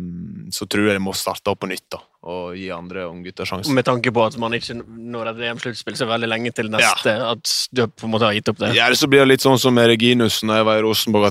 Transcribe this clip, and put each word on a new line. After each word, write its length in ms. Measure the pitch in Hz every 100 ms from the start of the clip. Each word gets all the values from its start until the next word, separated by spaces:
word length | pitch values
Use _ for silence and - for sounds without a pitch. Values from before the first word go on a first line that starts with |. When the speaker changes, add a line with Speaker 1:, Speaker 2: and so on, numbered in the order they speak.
| 87 87 85 101 107
Speaker 1:
så 140 | - 104
tror 200 | 104 104
jeg 80 | 98
det 80 | 95
må 80 | 95
starte 320 | 95 92 101
opp 120 | 98
på 60 | 98
nytt 140 | 92 - -
da, 40 | - _ -
og 240 | 90 87 92
gi 120 | 95
andre 360 | 85 87 92 87
unggutter 380 | 87 90 - 92
sjansen. 240 | 95 143
Speaker 2:
Med 140 | 131 131
tanke 240 | 123 120
på 80 | 113
at 120 | 110 117
man 160 | 113
ikke 220 | 117 - 120
når 540 | 110 113 117 117 113
et 80 | 113
V 80 | 117 117
M-sluttspill, 400 | 123 110 - 104
så 80 | 117
er 60 |
veldig 160 | 117 117
lenge 220 | 113 120
til 160 | - 110
neste, 460 | 107 113 92 123 110
Speaker 1:
Ja. 140 | 117
Speaker 2:
at 220 | 117 - - -
du 80 | 127 113
på 180 | - 113
en 80 |
måte 140 | 110 110
har 60 | 104
gitt 140 | 110
opp 60 | 107
det. 120 | 104 113
Speaker 1:
Ja, 120 | 120
så 140 | 123 151
blir 140 | 139
det 80 | 135
litt 80 | 131
sånn 140 | 135 127
som 140 | 131
med 140 | 120 117
Reginus 520 | 113 120 123 110 -
når 180 | 110 110
jeg 60 | 110
var 80 | 107
i 60 | 110
Rosenborg, 400 | 107 117 104 101